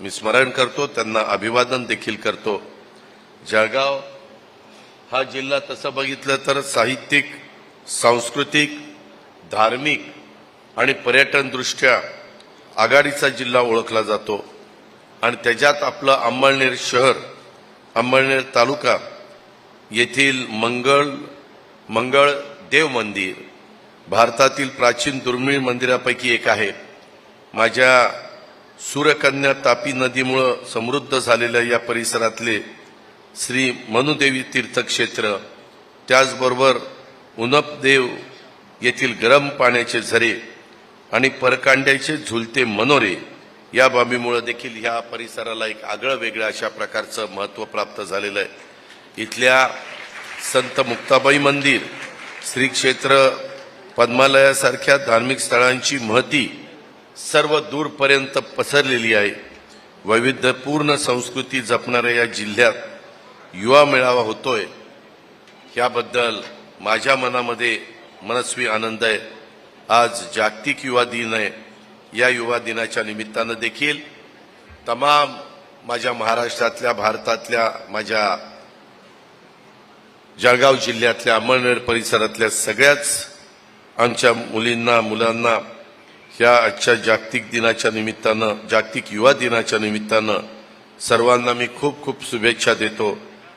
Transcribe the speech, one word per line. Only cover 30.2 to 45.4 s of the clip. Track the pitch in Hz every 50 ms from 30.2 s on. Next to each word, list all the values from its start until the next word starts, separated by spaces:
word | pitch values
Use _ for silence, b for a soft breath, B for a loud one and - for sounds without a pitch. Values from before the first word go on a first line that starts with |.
| 127 131 131 131 131 127 120 123 -
समृद्ध | - - 117 113 120 131 143 123 123 135 131
झालेल्या | 123 120 117 113 120 117 117 120
या | 120 120 120 113
परिसरातले | - - 117 117 113 - - 117 117 113 110 - 117 117 107 101 - - - - - - - - - - - - - - -
श्री | - - - 123 131 131 127 120 - - 113
मनुदेवी | 110 120 139 151 151 139 139 135 131 131
तीर्थक्षेत्र, | 123 - - 127 113 - - 127 117 - - - 117 110 - - 110 104 98 95 - - - - - - - - - - - - -
त्याचबरोबर | - 127 131 135 127 113 123 131 127 123 123 135 135 123 113 - - - - - - - - - - - 113
उनपदेव | 117 123 135 147 143 - - - 123 135 139 135 127 - - - - - - - - - - - - - - -
येथील | 110 123 - - 135 123 110 90
गरम | 110 117 135 143 143 139
पाण्याचे | 135 - 127 120 123 120 117 - - 113
झरे | 107 - 113 113 117 113 95 85 - - - - - - - - - - - - - -
आणि | 107 117 131 135
परकांड्याचे | - - 127 127 131 127 - 135 131 135 135 139 135 135 - - 156
झुलते | 147 - - 110 117 113 113 - 139 123
मनोरे | 113 104 101 113 135 147 131 110 98 87 - - - - - - - - - - - -
या | 120 131
बाबीमुळे | 131 123 123 120 120 123 120 120 120 120 117
देखील | 107 120 117 - - 123 113 110
ह्या | 113 117 117 117
परिसराला | 113 117 120 113 117 110 - 120